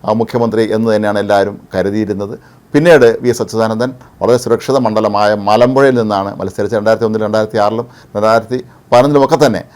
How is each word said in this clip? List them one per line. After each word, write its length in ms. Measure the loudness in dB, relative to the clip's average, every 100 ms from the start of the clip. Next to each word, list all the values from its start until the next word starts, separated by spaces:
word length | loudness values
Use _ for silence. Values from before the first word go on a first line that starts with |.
| -4
ആ, 80 | -2
മുഖ്യമന്ത്രി 440 | -2 -2 -2 0 -2 -2
എന്ന് 120 | 0
തന്നെയാണ് 260 | 0 0 -2 0
എല്ലാവരും 320 | 0 0 -6 -8 -4
കരുതിയിരുന്നത്. 600 | -4 -4 -4 -6 -8 -12 -20 _ _
പിന്നീട് 320 | 0 4 6 4 2
വി 60 | -2
എസ് 100 | -2
അച്യുതാനന്ദൻ 460 | -4 -2 -2 -2 -6 -8 -20 _
വളരെ 180 | 0 0
സുരക്ഷിത 340 | 0 -2 2 2 2
മണ്ഡലമായ 440 | 0 0 0 0 0 0
മലമ്പുഴയിൽ 460 | 2 2 4 2 2
നിന്നാണ് 300 | 0 -2 -4 -8
മത്സരിച്ചത്. 400 | -8 -6 -4 -2
രണ്ടായിരത്തി 260 | 0 0 0
ഒന്നിൽ, 140 | -2 -2
രണ്ടായിരത്തി 320 | -2 -2 0 0
ആറിലും 200 | -2 -8 -16 -12 -2
രണ്ടായിരത്തി 420 | 2 2 0 -8 -8 -20 _
പതിനൊന്നിലുമൊക്കെ 460 | 2 4 2 2 2
തന്നെ 180 | 0 0 -8